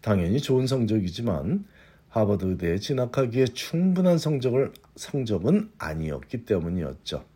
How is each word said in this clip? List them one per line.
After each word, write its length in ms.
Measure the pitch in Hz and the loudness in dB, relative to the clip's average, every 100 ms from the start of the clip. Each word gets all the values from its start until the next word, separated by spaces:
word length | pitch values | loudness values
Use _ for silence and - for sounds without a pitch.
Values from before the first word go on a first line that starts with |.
당연히 400 | - 101 85 123 | 2 2 2 0
좋은 260 | 139 127 131 | 2 2 2
성적이지만 960 | 135 110 110 90 90 117 82 76 190 202 - - _ _ | 0 2 0 0 -4 -2 -2 -2 -2 -4 -20 -20 _ _
하버드 340 | 113 104 101 | 0 2 2
의대에 360 | 92 92 85 87 | 0 -2 0 -2
진학하기에 640 | - 135 123 139 127 117 127 | -2 -2 -2 0 0 2 0
충분한 720 | - - 165 185 180 180 170 | 0 -6 0 2 4 4 4
성적을, 560 | 156 147 123 123 135 - _ - | 2 0 2 2 0 -4 _ -18
성적은 720 | - 143 120 98 98 202 214 - | -6 -4 -2 0 4 2 2 -8
아니었기 680 | - 80 80 69 - 123 | -8 -4 -4 -6 -8 -12
때문이었죠. 800 | - 98 82 90 71 67 - 76 - | -2 0 0 -4 -4 -8 -10 -10 -12